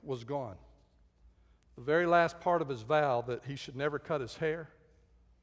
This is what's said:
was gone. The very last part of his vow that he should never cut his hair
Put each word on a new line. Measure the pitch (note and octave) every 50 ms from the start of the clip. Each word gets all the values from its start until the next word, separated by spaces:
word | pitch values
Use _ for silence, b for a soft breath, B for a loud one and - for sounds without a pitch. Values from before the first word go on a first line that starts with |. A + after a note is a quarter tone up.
| -
was | D3+ C3 A#2+ A#2
gone. | A#2+ C#3+ C#3+ C3 G#2+ F2+ - - - - - _ _ _ _ _ _ _ _ - - - _ _ _ _ _ _ _ -
The | C#3 A#2+
very | C#3 D3+ E3+ F3
last | E3+ E3+ F3 E3+ E3 - -
part | - F3+ F3 E3
of | D#3+ C#3
his | C3+ A2+ A2
vow | A2+ D3+ D3+ D3+ C#3 B2 A#2+ A#2
that | B2+ A#2+ A#2 -
he | C3 C#3
should | C3 - - A#2+
never | C3 C#3+ D3+ D3
cut | C3+ - - E3 C#3+
his | B2 A2 -
hair | - D#3+ D#3 D#3 E3+ D#3 - - _ _ - _ _ _ _ _ _ _ _ _ _